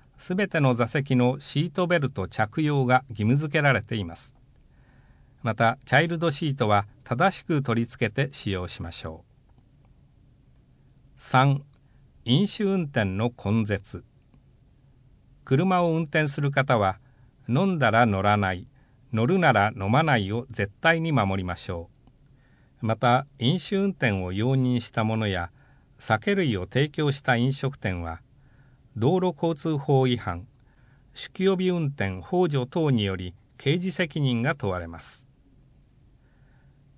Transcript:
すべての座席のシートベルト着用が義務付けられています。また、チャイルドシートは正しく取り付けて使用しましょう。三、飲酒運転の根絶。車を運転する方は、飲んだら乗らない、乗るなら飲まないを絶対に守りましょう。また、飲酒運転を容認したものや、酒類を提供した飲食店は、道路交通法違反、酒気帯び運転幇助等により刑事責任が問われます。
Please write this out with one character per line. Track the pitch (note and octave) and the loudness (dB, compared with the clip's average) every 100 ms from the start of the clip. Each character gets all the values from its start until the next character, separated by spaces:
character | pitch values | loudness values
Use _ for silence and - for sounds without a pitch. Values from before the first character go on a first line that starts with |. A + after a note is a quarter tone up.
| _ - | _ -14
す | - | -6
べ | F3+ G3+ | -2 0
て | D#3+ | 2
の | C#3 | 2
座 | A#2+ A#2 | 2 0
席 | D3+ C#3 B2+ | -2 0 2
の | B2 C3+ | 2 0
シ | - C#3+ | -4 -2
ー | F3 | -2
ト | - F3 | -2 0
ベ | E3+ | 2
ル | C#3+ | 0
ト | - F#2 | -4 -4
着 | - G#2+ - | -2 -2 0
用 | D3+ C#3+ B2 | 0 2 4
が | B2+ - | 2 2
義 | G#2+ | -2
務 | G#2+ C#3+ | 2 2
付 | D#3 D#3 | 2 2
け | |
ら | C#3+ | 2
れ | A#2 | 2
て | - A#2 | 0 -6
い | F2 | -6
ま | E2 | -10
す。 | - - _ _ _ _ _ - - - _ _ | -14 -18 _ _ _ _ _ -20 -20 -20 _ _
ま | A#2 | -4
た、 | G#2 A2+ - | 0 0 0
チ | - C3+ | 2 2
ャ | |
イ | E3 | 2
ル | E3+ | 0
ド | E3 | -2
シ | D3 D#3 | 0 -2
ー | |
ト | C3+ G#2+ | 0 2
は | G#2 G2+ - | 2 0 -8
正 | - B2 F#3 - | -6 0 0 0
し | |
く | - D#3 | -2 -2
取 | C#3 A#2 | 0 0
り | A#2 | -2
付 | - A2 | -2 -4
け | |
て | A#2+ C#3+ | -2 -4
使 | - G#2+ | -4 -4
用 | F#2+ F2+ | -4 -6
し | - | -8
ま | E2+ | -10
し | - | -10
ょ | E2 D#2+ - | -12 -14 -20
う。 | _ _ _ _ _ _ _ _ _ _ _ _ _ _ _ _ _ _ - | _ _ _ _ _ _ _ _ _ _ _ _ _ _ _ _ _ _ -16
三、 | - B2+ C#3 C#3 - _ _ _ _ _ | 0 4 4 2 -4 _ _ _ _ _
飲 | - C#3 G3+ | 0 2 2
酒 | - | -2
運 | G3+ G3 | -2 0
転 | D#3 B2+ | -2 -2
の | G2 F#2+ A#2 - | -2 -2 -4 -4
根 | G2 A2+ | -2 0
絶。 | G#2 G2 - E2 - _ _ _ _ _ _ _ _ _ _ _ _ - | 0 -4 -6 -16 -16 _ _ _ _ _ _ _ _ _ _ _ _ -12
車 | - C3+ F#3 F3+ | -2 2 2 2
を | E3+ | 2
運 | D#3+ | 0
転 | D#3 D#3+ D3+ | 0 0 -2
す | C#3+ | -2
る | C#3+ | -2
方 | C#3 C3+ A#2+ | 0 2 2
は、 | F#2+ F#2+ _ _ - _ - | 2 -2 _ _ -20 _ -2
飲 | C3 G3 | 0 0
ん | F3 | 2
だ | A#2+ | 2
ら | A2 | 4
乗 | B2 G2 | 4 2
ら | G2+ G#2 | 2 2
な | G2 | 0
い、 | F2+ - _ _ _ _ | -4 -10 _ _ _ _
乗 | A2 | -2
る | A#2+ F#3+ | 2 4
な | D#3+ | 4
ら | A#2 G#2 A#2 | 4 4 0
飲 | G2 | 0
ま | C3 | 2
な | D#3+ B2 | 2 0
い | F#2+ | 0
を | A2+ - | -4 -6
絶 | A2+ G2+ - | -6 -6 0
対 | E3 E3 | 0 2
に | D#3+ | 2
守 | C#3 F#2+ F#2+ | 0 0 -2
り | F2+ | -4
ま | F2 | -8
し | - | -8
ょ | E2+ E2 _ _ _ _ _ _ _ _ - | -10 -12 _ _ _ _ _ _ _ _ -6
う。 | A2 | -4
ま | A2 | 0
た、 | B2 B2 C#3 - | 4 2 0 -4
飲 | B2 F3+ | -2 -2
酒 | - G3 | -2 -2
運 | G3 | -2
転 | F#3 A#2+ G2 | 0 0 0
を | F2+ | -2
容 | F#2+ A#2+ C3+ | -2 0 2
認 | B2+ B2 | 2 0
し | - | -2
た | - | -2
も | G#2+ A2 | -2 0
の | G#2+ | 0
や、 | F#2 F2 - _ _ _ - | -2 -4 -12 _ _ _ -10
酒 | - G#2+ - | -2 0 0
類 | G3 D#3+ G2 | 0 0 -2
を | F2+ | -2
提 | B2 D3 | -2 -2
供 | D#3 D3+ | 0 -2
し | C#3+ | 0
た | - A#2 | 0 2
飲 | B2+ | 0
食 | C3+ C3+ C#3 | -2 -6 -4
店 | G#2 F2+ | -6 -4
は、 | E2 E2 _ _ _ _ _ _ _ A2 | -6 -10 _ _ _ _ _ _ _ -2
道 | A#2+ F#3 | 2 2
路 | F3+ | 0
交 | D3 E3 | -2 -4
通 | E3 D#3+ D3+ | -2 -4 -4
法 | C#3+ C#3 C3 | 2 2 2
違 | A#2+ | 0
反、 | G2 F2 - _ _ _ _ _ _ | -4 -8 -12 _ _ _ _ _ _
酒 | - - - | -16 -12 -2
気 | F#3+ | 0
帯 | F#3 F#3 | 2 0
び | |
運 | F3 D3+ | 0 -2
転 | C#3 G2 F#2 | -2 -4 -6
幇 | - F3+ F3+ | -2 0 0
助 | C#3+ B2 | 0 -4
等 | F3 D3+ | -2 0
に | A#2+ | 0
よ | G2 | 0
り | F#2+ F2+ - _ - | -4 -8 -12 _ -6
刑 | C3+ F3 | -2 0
事 | F#3 | -2
責 | - E3+ D#3 | -4 -4 -2
任 | C#3 A#2 | 0 0
が | C3 C#3+ | -2 -2
問 | G2+ | -4
わ | F2+ | -4
れ | E2+ | -6
ま | E2 | -12
す。 | - - - _ _ _ _ _ _ _ _ _ _ _ _ _ _ _ _ | -14 -14 -18 _ _ _ _ _ _ _ _ _ _ _ _ _ _ _ _